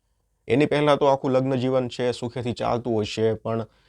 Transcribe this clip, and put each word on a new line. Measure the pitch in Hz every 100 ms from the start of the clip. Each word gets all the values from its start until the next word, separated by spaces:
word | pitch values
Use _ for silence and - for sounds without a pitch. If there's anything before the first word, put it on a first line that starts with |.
| _ _ _ _ -
એની | 135 147
પહેલાં | 147 151 139
તો | 143
આખું | 135 139
લગ્ન | 127 131 131
જીવન | 127 131 123
છે, | - 123
સુખેથી | 117 120 127 117
ચાલતું | 104 117 120 123
હોય | 110 107
છે, | - 110
પણ | 110 113 113 107 _